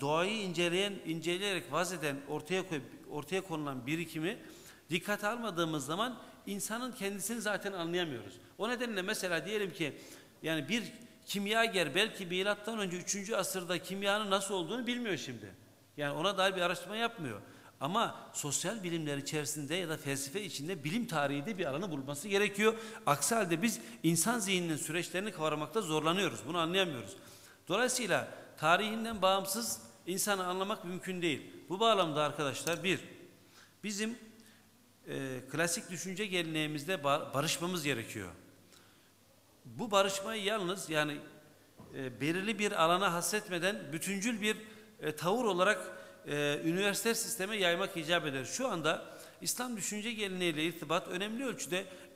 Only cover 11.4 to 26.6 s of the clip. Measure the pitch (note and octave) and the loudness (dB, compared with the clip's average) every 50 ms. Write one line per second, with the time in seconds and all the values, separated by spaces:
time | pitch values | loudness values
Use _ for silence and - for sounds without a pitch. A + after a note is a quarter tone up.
11.4 | G3+ G3+ A3 A3+ A#3 G#3+ F#3 F#3 E3 C#3+ C3 F3+ G#3+ G#3+ - - G3 E3+ F3+ F#3 | 0 2 4 4 4 4 4 2 2 4 4 2 2 2 0 -4 -4 -2 0 0
12.4 | F#3+ G#3 G#3 G3+ - A3 A#3 A3 G3+ F3+ E3+ F3+ - - - G3+ G3 G3 A3+ G#3 | 2 2 0 0 -4 -4 -2 -2 -2 -2 -2 -4 -4 -4 -4 -4 -2 0 0 0
13.4 | F3+ F3+ - F#3+ F3+ E3+ F3+ E3+ F3 - F#3 G3 G3+ G3 G3+ G#3+ A3 G3 F#3+ G3+ | 0 0 -2 -2 -2 0 -2 -2 -2 -4 -4 0 2 2 2 2 2 2 2 2
14.4 | G3+ G3+ G#3 F#3 E3 D#3 G#3 B3+ A#3+ A3+ B3 B3 B3 G#3+ F3+ B2+ - C3+ B2 G#2+ | 2 0 0 -2 -2 -2 -4 -2 -2 -2 -2 0 0 -2 -2 -2 -4 -6 -8 -10
15.4 | G#2 G2 F#2 - - - - - - - _ D3 D3 C#3+ C#3+ D3 E3+ G3 G3+ F#3+ | -12 -14 -16 -18 -20 -20 -20 -20 -20 -16 _ -4 -2 -2 0 0 0 2 4 4
16.4 | F#3 G3 F#3 F#3 F3 F3 F3+ F3 - F#3 G#3 A3 A#3 A3+ A3+ F#3+ D#3+ B2+ G#2+ G2+ | 4 4 4 4 2 2 0 -2 -4 -6 -2 -2 -2 -2 -2 -4 -4 -4 -6 -6
17.4 | - - - - - - - - B2+ D3 F#3 A#3 A3 D#3 - - - - - - | -10 -14 -18 -20 -20 -20 -6 -4 -2 0 2 2 2 0 -2 -6 -12 -10 -8 -6
18.4 | - D3 C#3 - - F3 A3+ A3+ F3+ F3 E3 E3+ D#3 D3 C#3+ C#3 C#3 - D#3+ D3+ | -4 -2 -2 -2 -2 -2 -2 -2 -2 -2 -2 -2 -2 -2 -2 -4 -4 -2 -2 -2
19.4 | D3 B2+ - D#3 C#3+ C3+ D#3+ F#3 F3+ D#3+ D#3+ C#3+ - C#3 C#3 C3+ C#3 - D#3 G3+ | -2 -2 -4 -4 -4 -2 -2 -2 -2 -2 -4 -4 -2 -2 -2 -2 -2 -4 -4 -4
20.4 | G#3+ D#3+ - - C#3 E3 G3 D#3+ C3+ D3 F3+ B3 A3+ - E3+ D3+ C#3+ C#3 C#3+ C#3+ | -4 -4 -6 -6 -4 -4 -4 -4 -2 -2 0 0 0 0 2 2 2 2 2 0
21.4 | C#3+ A3 A3 F3+ E3+ C#3+ C3 D3+ G3 G3 D3 C#3 C3+ C#3 C#3+ C#3+ - G#3 G3 G3 | -2 -4 -2 -2 -2 0 0 -2 -2 -2 -4 -4 -4 -4 -6 -6 -2 2 4 4
22.4 | G#3 G3+ G3+ G3+ G#3+ A3 A3 A3 - - - - - C#3 C#3+ C#3 - - A#3 A3+ | 4 4 4 4 4 4 4 4 -2 -10 -12 -2 2 4 4 4 4 4 4 4
23.4 | G#3 E3 E3+ D#3 F#3+ A#3 G#3 - - - - - - E3 E3+ E3 - A3 B3 A#3+ | 4 4 4 4 4 2 2 0 -6 -12 -6 2 4 4 6 6 4 4 2 2
24.4 | G3 G3 F#3+ F3+ F3 E3 D#3 C3 - - D#3 F3 D#3+ - - F3+ G3+ G#3+ - D#3+ | 2 2 2 4 4 2 0 -2 -2 -2 -2 -2 -2 -2 -2 -2 -2 -4 -2 0
25.4 | D#3 D#3 D3+ D3+ D3+ C#3+ - A3 G3+ D3+ D#3 D#3 D3 D#3+ F3 G3 G3 D3+ A#2 G#2+ | 2 2 2 2 0 0 0 -2 0 2 2 4 4 4 4 4 4 2 0 -2
26.4 | A2 C3+ E3+ F3 | -4 -2 0 0